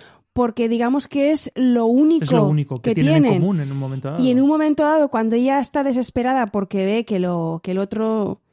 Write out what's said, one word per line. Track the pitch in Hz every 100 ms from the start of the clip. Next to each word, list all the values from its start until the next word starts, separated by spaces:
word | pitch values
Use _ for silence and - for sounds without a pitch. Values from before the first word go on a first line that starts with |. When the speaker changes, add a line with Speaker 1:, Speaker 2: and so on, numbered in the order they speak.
| - _ _
Speaker 1:
porque | - 240 226 233
digamos | 233 240 277 -
que | 285 285
es | 311 - -
lo | 254 240 226
único | 247 302 330 147
Speaker 2:
Es |
lo | 160 147
único | 151 143 127
que | 240
Speaker 1:
que | 202
Speaker 2:
tienen | 143 320
en |
Speaker 1:
tienen. | 269 185
Speaker 2:
común | 175 180
en | 139
un | 139
momento | 135 135 135
dado. | 160
Speaker 1:
Y | 254
en | 247
un | 277
momento | 311 311 302
dado, | 302 311 294
cuando | 240 226 233
ella | 254 277
está | 254 294
desesperada | 277 254 247 - 247 262 220
porque | 208 190 202 190
ve | 220 226
que | 190
lo, | 180 175 165 165
que | 185
el | 185
otro, | 202 214 220 220 196 190 _